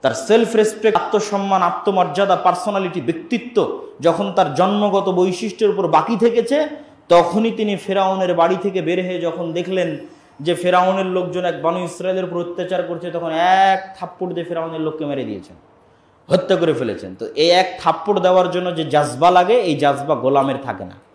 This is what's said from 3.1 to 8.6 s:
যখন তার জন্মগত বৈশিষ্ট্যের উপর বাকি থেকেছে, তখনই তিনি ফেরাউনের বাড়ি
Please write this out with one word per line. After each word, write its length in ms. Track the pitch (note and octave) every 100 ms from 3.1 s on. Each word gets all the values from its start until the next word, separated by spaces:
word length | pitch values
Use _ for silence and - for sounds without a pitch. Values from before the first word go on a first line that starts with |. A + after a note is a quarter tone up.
| E3 - A#3+ - A3 E3 - - -
যখন 320 | D#3+ E3 G3
তার 220 | F3+ E3+
জন্মগত 560 | C#3 F#3 G#3 G#3 G3 G3
বৈশিষ্ট্যের 600 | F3+ F#3 F3+ A3 - G#3+
উপর 180 | F#3 F3
বাকি 300 | D#3 - A3+
থেকেছে, 500 | A#3 A#3+ - C#4+ D4+ D4 - - _
তখনই 420 | E3+ F3 F3+ A3+
তিনি 240 | G#3+ G#3+ G3
ফেরাউনের 580 | - F#3+ F#3+ F#3+ F#3
বাড়ি 220 | E3+ E3+ F#3